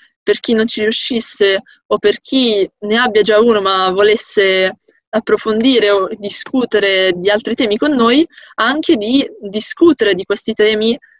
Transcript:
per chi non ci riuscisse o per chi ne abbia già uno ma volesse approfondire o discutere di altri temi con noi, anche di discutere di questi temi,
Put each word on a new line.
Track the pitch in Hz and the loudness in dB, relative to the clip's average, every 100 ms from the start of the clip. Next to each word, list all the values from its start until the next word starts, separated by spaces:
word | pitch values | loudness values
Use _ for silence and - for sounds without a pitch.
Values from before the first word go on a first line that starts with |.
| _ _ | _ _
per | - 208 | -4 -2
chi | - | 0
non | 220 233 | 0 0
ci | - | -2
riuscisse | 214 226 - 233 - - 196 190 - _ - | -2 -2 -4 -4 -4 0 0 0 -6 _ -6
o | 208 | 0
per | 208 208 | 0 -2
chi | - 269 240 202 - _ | -2 0 2 0 -2 _
ne | 208 226 | -2 0
abbia | 247 214 | 2 2
già | 208 214 | 4 4
uno | 240 214 | 4 2
ma | 190 190 185 | 0 0 0
volesse | 190 208 214 - 214 190 190 190 - _ _ _ | 2 2 2 -2 0 2 2 -2 -4 _ _ _
approfondire | 220 - 214 220 220 262 240 208 | -6 -2 -2 -2 0 2 2 2
o | 202 190 214 | 2 0 -6
discutere | 202 - - 262 240 208 196 190 185 180 | -8 -8 -4 -4 0 0 0 0 0 0
di | 190 | 0
altri | 208 208 240 | -2 -2 -4
temi | 226 208 | -2 0
con | 294 | -2
noi, | 269 226 277 330 - - - | 0 2 2 0 -6 -20 -4
anche | 226 294 330 254 | -2 -2 0 0
di | 214 269 247 392 | 0 -2 -2 -8
discutere | 202 214 - - 339 - 214 | -10 -6 -6 2 2 4 0
di | 185 | -2
questi | 196 202 - | -2 -6 -4
temi, | 220 214 214 226 269 _ | 0 0 2 -2 -2 _